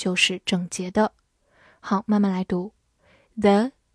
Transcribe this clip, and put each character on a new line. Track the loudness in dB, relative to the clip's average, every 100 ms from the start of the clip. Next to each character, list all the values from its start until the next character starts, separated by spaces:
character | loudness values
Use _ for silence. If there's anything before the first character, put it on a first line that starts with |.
就 | -4
是 | 0 0 -2
整 | -4 -4 -4
洁 | -8 -4
的。 | 0 0 -4 _ _ _ _ _ _
好， | -4 -4 0
慢 | 0
慢 | 2
来 | -2
读。 | -4 -4 -6 _ _ _ _ _ _ 0
The | 4 4 2 -6 _